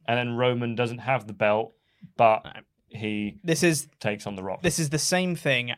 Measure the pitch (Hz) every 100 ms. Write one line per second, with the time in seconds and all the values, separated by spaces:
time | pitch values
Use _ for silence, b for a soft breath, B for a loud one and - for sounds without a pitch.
0 | - 120 120 117 127 120 120 117 117 120
1 | 120 127 107 101 107 107 113 - _ _
2 | - - 117 107 - - - _ _ 107
3 | 107 104 104 - 170 151 175 147 - _
4 | 107 104 101 95 95 95 180 170 151 151
5 | - 185 180 165 147 123 120